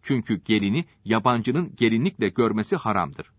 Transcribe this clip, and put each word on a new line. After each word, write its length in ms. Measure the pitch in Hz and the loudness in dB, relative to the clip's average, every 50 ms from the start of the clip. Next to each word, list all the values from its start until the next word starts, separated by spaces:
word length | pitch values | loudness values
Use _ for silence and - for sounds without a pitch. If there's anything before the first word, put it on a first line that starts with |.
Çünkü 420 | _ - 139 127 110 - 113 90 - | _ 0 -2 -2 0 -2 -4 -4 0
gelini 420 | - 107 107 101 98 104 156 170 _ _ _ _ | 0 0 2 2 0 0 -2 -4 _ _ _ _
yabancının 680 | 98 110 113 104 127 123 117 107 127 127 156 180 - - | -2 -2 2 2 2 0 0 0 -2 -2 -2 -2 -4 -2
gelinlikle 540 | - 123 113 113 113 127 190 - - 123 98 | 2 2 2 4 2 0 0 -2 0 -2 -2
görmesi 460 | - - 120 113 107 107 107 - 196 | 2 2 2 2 2 0 -2 -2 -2
haramdır. 560 | 165 - 110 104 98 87 73 71 - - - _ | -2 -2 -2 -2 -2 -2 -4 -6 -14 -16 -18 _